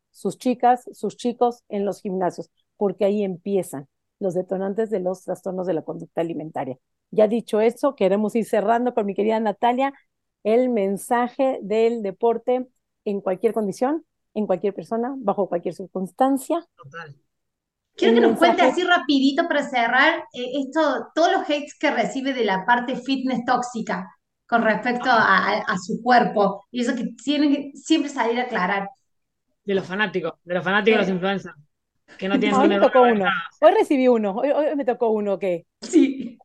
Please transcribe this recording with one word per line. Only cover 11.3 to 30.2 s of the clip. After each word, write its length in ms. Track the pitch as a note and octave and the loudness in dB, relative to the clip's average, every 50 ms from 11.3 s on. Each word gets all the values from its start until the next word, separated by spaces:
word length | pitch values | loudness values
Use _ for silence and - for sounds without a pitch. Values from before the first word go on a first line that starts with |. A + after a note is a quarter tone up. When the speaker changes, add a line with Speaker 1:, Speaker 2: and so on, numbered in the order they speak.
| - _ C4+ C4 C4 - - | -2 _ -2 -2 -2 -4 -6
Speaker 1:
del 400 | F#3+ G#3 A3 A3+ A#3 A#3 A#3 G#3+ | -4 0 2 2 2 0 -2 -6
deporte 640 | G3 F#3 _ - A#3 A3+ A3+ A3+ - B3 B3+ B3+ B3+ _ _ _ _ _ _ _ | -8 -8 _ 0 0 0 0 -2 -2 -2 -2 -2 -6 _ _ _ _ _ _ _
en 160 | A3 G3+ G3+ | -6 -6 -4
cualquier 320 | F#3+ G3 F#3 F#3 - A3+ G#3 | -2 -4 -4 -2 -2 -2 -2
condición, 520 | A3+ G#3+ G3 F3+ - B3 B3+ D4+ D#4+ D#4 _ _ _ _ _ _ | 0 -4 -4 -4 -2 -2 -2 -2 -4 -6 _ _ _ _ _ _
en 120 | G#3+ G#3+ | -6 -2
cualquier 280 | F#3+ F#3+ F3+ F3+ G3+ F#3+ | -2 -2 -2 -2 -6 -6
persona, 400 | - E3+ - A#3 A3+ A#3 B3+ C#4+ C4+ | -6 -10 -6 -4 -4 -4 -4 -6 -6
bajo 300 | B3+ G3 F#3+ - G3 F3 | -4 -4 -2 -2 -2 -2
cualquier 260 | - F3 F3 F#3 E3 | -4 -6 -6 -6 -10
circunstancia. 920 | - G3 E3+ _ F#3+ F#3+ F#3 - - B3+ C4+ C#4 C4 C4+ - D#4 E4+ E4+ _ _ | -10 -14 -10 _ -8 -8 -8 -2 0 2 2 2 0 -2 -4 -4 -4 -4 _ _
Speaker 2:
Total. 380 | _ - C#3 D3+ E3 E3 D#3 C#3 _ _ _ _ _ _ _ _ _ _ _ _ _ _ _ _ | _ -20 -18 -16 -16 -16 -16 -18 _ _ _ _ _ _ _ _ _ _ _ _ _ _ _ _
Speaker 3:
Quiero 200 | - - - A3+ | 0 2 4 6
Speaker 1:
Un 60 | A#3 | 6
Speaker 3:
que 80 | - - | 6 4
nos 100 | A3+ - | 4 4
cuente 240 | E4 F4 E4+ F4 F4 | 4 4 4 4 4
Speaker 1:
mensaje. 200 | - - - F4+ | 2 2 0 0
Speaker 3:
así 80 | F4+ | 2
rapidito 560 | F4 F4 F4 - D4 C4+ C4+ C#4 C#4+ C#4+ E4+ | 2 2 2 2 2 4 4 2 2 2 0
para 160 | E4+ D#4 D4 C#4 - | 0 0 -2 -2 -2
cerrar, 560 | C4 B3 A#3 A#3 B3 B3+ C#4+ D#4 E4+ D#4+ - - _ | -2 -2 0 2 2 4 4 4 2 0 -6 -12 _
eh, 200 | B3 B3 B3+ - C#4+ C4+ | -10 -10 -6 -4 -6 -6
esto, 160 | - - D#4+ D#4+ D4 C4 A#3 A3+ - _ | -4 0 0 0 0 0 -2 -6 -6 _
todos 160 | D4+ D#4+ F4+ F#4+ | 2 2 2 2
los 100 | F#4 - | 0 0
hates 340 | - D4 D4 C#4+ - - _ | -2 -4 -4 -4 -8 -12 _
que 120 | - D4 A#3+ | -2 -2 0
recibe 400 | B3 A3 F3+ - C#4 B3+ C#4 C4+ | 0 -2 -2 -2 -4 -4 -4 -2
de 120 | B3+ A3+ | -2 0
la 200 | G#3 F#3+ F#3 F3+ | 0 0 -2 2
parte 320 | - A#3+ A#3+ A#3+ - B3+ | 0 0 0 0 -4 -6
fitness 480 | - - - C4+ C4 - C4 B3+ A3+ - | -6 -4 -4 -4 -4 -2 -4 -4 -4 -2
tóxica 640 | - B3+ A#3+ A#3+ - - A3+ - - G3 F3+ F#3 - - _ _ _ _ _ _ | 0 -2 -2 -2 -4 -8 -10 -6 -6 -6 -8 -8 -12 -16 _ _ _ _ _ _
con 160 | _ - A#3 A3+ | _ 0 0 2
respecto 460 | A3 G#3+ F#3+ - B3 A#3 A#3+ - C4 | 2 0 0 -2 -2 -4 -2 0 2
a, 400 | B3 A3+ G#3 G3+ F#3+ F#3+ - F#3+ | 4 4 4 4 4 2 2 0
a, 100 | G3+ A3 | -2 -2
a 180 | - - G#3+ F#3 | -2 -4 -4 -6
su 240 | - - G#3+ - - | -4 -6 -8 -6 0
cuerpo, 600 | A#3+ B3 A#3+ A3 F3 - G#3+ G3+ F#3+ G3 - - _ - | 4 4 4 4 4 2 2 0 0 0 -4 -14 _ -6
y 80 | B3 | -4
eso 160 | A#3+ C4+ C4 | -2 -2 -2
que 80 | A3+ A3+ F#3 - - - | -4 -6 -8 -10 -10 -4
tienen 320 | C4+ D4 D4 D4 D4 C#4 | -2 0 2 2 2 2
que 160 | C#4+ - - - | 0 -2 -8 -14
siempre 320 | - - - D#4+ D#4+ C4+ - | -16 -2 0 0 0 0 -2
salir 280 | - C4+ A#3 A3+ A#3 A#3+ | -4 -4 -2 -2 0 -2
a 40 | B3 | -2
aclarar. 440 | A#3+ A#3 G3 F3+ F3+ G3+ G3 F#3+ F#3+ - _ _ _ _ _ _ _ _ _ _ _ _ _ _ | -4 -2 -2 -2 0 -2 -2 -4 -8 -14 _ _ _ _ _ _ _ _ _ _ _ _ _ _
Speaker 2:
De 100 | - G3 | -2 -2
los 120 | G3 D#3 | -2 -2
fanáticos, 460 | C#3 F3+ G3 G#3+ G3+ D#3 F#3 | -4 -2 -2 -2 -2 -2 -4